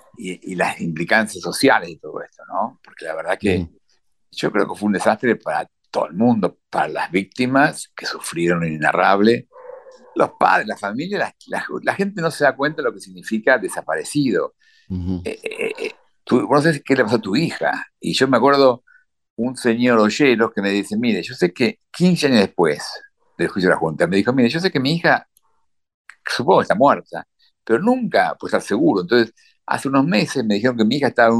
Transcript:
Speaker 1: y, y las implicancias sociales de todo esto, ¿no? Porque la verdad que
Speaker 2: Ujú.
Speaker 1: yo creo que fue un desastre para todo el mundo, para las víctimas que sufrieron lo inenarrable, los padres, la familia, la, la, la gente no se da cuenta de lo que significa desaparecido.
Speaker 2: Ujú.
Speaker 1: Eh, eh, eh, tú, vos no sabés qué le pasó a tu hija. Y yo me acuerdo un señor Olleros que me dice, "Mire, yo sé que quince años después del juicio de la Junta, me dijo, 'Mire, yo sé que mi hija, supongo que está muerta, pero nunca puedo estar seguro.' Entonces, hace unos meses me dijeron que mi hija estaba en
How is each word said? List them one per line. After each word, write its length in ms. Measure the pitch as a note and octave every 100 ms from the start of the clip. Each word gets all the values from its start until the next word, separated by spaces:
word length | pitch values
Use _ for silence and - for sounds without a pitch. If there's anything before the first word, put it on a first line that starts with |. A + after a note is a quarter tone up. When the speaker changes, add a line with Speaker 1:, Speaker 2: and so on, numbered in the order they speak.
| _ -
Speaker 1:
y, 360 | F#2 F2+ -
y 20 | F2+
las 240 | E2 -
implicancias 600 | F2+ D#2+ E2+ G#2+ G#2+ F2+
sociales 480 | F2 - C3 G#2+ E2+
de 80 | D#2+
todo 240 | D2+ -
esto, 200 | - _ -
¿no? 320 | E2+ A#2 -
Porque 220 | _ -
la 100 | D#2+
verdad 240 | D#2+ E2 F#2+
que 220 | G#2 F#2
Speaker 2:
Ujú. 80 | E2 _ _ _ _ _ _
Speaker 1:
yo 220 | - -
creo 160 | G2+ -
que 80 | F#2+
fue 80 | G#2
un 40 |
desastre 420 | F#2 A2 G#2+ B2 -
para 320 | - D#2 D#2 _ _
todo 160 | - -
el 80 |
mundo, 440 | F2 A#2+ A2 F2 - _
para 180 | - D#2
las 220 | D2+ -
víctimas 800 | F#2 G2 - B2+ C3+ D3+ - - -
que 100 | -
sufrieron 540 | - - E2+ E2+ F2
lo 60 | E2
inenarrable, 800 | D#2 D2+ E2+ F#2+ G2 G#2+ A#2+ - - - - - - - -
los 160 | - -
padres, 280 | F#2 B2+ G#2+
la 100 | G2
familia, 420 | G2+ A2+ F3+ G3
la, 160 | A#2 _ -
la, 180 | - - -
la 120 | -
gente 260 | - G3+ G3
no 80 | E3
se 140 | -
da 120 | C#3+ C3
cuenta 260 | D3 D#3+
de 60 | B2+
lo 60 |
que 60 | G2+
significa 580 | G2 F2+ - A2 A#2+ B2+
desaparecido. 960 | F#2 D#2+ D#2 D#2+ D2+ D3 C3+ F2 C#2+ _ _ _ -
Speaker 2:
Ujú. 340 | F2+ F2 F#2
Speaker 1:
Eh, 140 | F2+ -
eh, 300 | - - - -
eh, 140 | - - _ _
tú, 180 | - B2 G#2
vos 120 | C#3+
no 40 |
sabés 200 | D#3 C#3+
qué 120 | - C3
le 80 |
pasó 120 | G#2+ A#2
a 40 |
tu 160 | G2 F#2+
hija. 500 | - - D2 - - _
Y 140 | E2+
yo 140 | - C3
me 80 | B2
acuerdo 460 | C3+ C#3 C3 A#2+ _ _ _ _ _ -
un 200 | A#2+ B2
señor 420 | B2 A#2 B2 A#2
Olleros 520 | G#2+ - C#3+ A2 A2
que 80 | -
me 80 | G2
dice, 260 | G2+ G2 G#2+
"Mire, 260 | A#2+ F#2+
yo 120 | E2+
sé 180 | B2 F3+
que 280 | - B2 - _
quince 340 | - F3+ F3 C#3+
años 140 | A#2
después 440 | F#2+ - E2 D2+ - - - _ _ -
del 100 | E2
juicio 220 | G2 F2+
de 40 | D2+
la 40 |
Junta, 260 | D#2+ D2 E2
me 100 | G2
dijo, 140 | G#2+
'Mire, 160 | C3+ A#2
yo 100 | E3
sé 100 | F#3
que 100 | C#3+
mi 140 | C3 E3
hija, 320 | D#3+ B2 - _ _ _ _ _ _ _ - - -
supongo 340 | - C3+ E3+
que 20 |
está 100 | A2+
muerta, 520 | F#2+ C#3 F#2 - E2 - _ _ _
pero 140 | - A2+
nunca 560 | G#3+ C4 G#3+ G2+ F2 -
puedo 100 | -
estar 140 | F#2+
seguro.' 400 | - G#2 D#3+ G2
Entonces, 320 | F2 A#2+ A2+ _ _ _ -
hace 220 | C3 C#3
unos 160 | C#3 C#3+
meses 380 | G3+ D#3+ C#3
me 100 | A2 G2+
dijeron 200 | B2 A#2+
que 80 |
mi 120 | A2 -
hija 120 | C3
estaba 200 | A#2+
en 40 | A#2